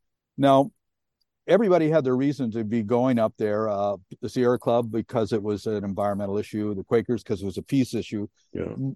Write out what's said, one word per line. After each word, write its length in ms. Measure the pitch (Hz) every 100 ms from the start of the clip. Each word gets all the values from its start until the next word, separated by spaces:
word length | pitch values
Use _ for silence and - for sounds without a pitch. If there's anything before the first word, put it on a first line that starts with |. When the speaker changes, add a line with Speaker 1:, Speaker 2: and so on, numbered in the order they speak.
| _ _ _ -
Speaker 1:
Now, 320 | 135 135 135 _ _ _ _ _ _ _ -
everybody 400 | 185 220 180 156
had 160 | 160
their 120 | 131 127
reason 340 | 139 143 123
to 120 | 110
be 180 | 107 117
going 360 | 104 120 127 120
up 140 | 110 -
there, 320 | 107 104 110
uh, 260 | 101 101 98 - -
the 80 | 107
Sierra 300 | - 123 123
Club 320 | - 117 120
because 400 | 113 104 123 107
it 100 | 113
was 220 | 104 104 110
an 160 | 104
environmental 540 | 101 95 101 101 101 101
issue, 380 | 101 107 107
the 100 | 98
Quakers 380 | 90 120 104 117
'cause 180 | - 101
it 60 | 98
was 100 | 90
a 60 |
peace 320 | - 139 127
issue. 320 | 117 - 107 101 _ _
Speaker 2:
Yeah. 220 | - 87 - 135